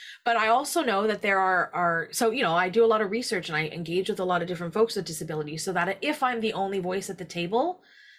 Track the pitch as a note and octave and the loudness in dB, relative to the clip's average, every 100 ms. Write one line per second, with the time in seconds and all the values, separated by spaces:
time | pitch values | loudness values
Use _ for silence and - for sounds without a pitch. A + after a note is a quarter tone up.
0 | - - A#3+ A#3 A3 A#3+ D4 F4 C4 G3 | -20 -6 0 2 4 2 2 0 2 2
1 | G#3+ G#3 G#3 G3 F#3 F3+ - E3 F3 E3 | 2 0 2 4 4 4 2 0 0 0
2 | - - A3+ B3 B3 E3 F#3 G#3 A3+ A3 | -2 0 0 2 2 2 2 4 6 4
3 | G3+ A3+ A#3+ G3 E3 D#3 D#3 E3+ E3 F3+ | 2 -2 -2 -4 -2 -2 -2 -6 -4 -2
4 | G3 G3 F3+ F3 E3+ E3+ F3 G3+ A3+ G3+ | -2 -2 0 0 0 -4 -4 2 2 0
5 | E3+ D#3+ D#3+ D#3 D3 D#3 G3 F3+ F3 G3 | -6 -8 -6 -6 -6 -6 -4 0 -2 -2
6 | D4 D4 B3+ A#3 A3 F#3 G3 G3 F3+ F#3+ | -4 0 0 0 -2 -2 -4 -2 -4 -4
7 | F#3+ F3+ E3+ F3 E3+ A3+ E4 F4+ _ - | -6 -10 -10 -6 -2 0 0 -4 _ -20
8 | - | -20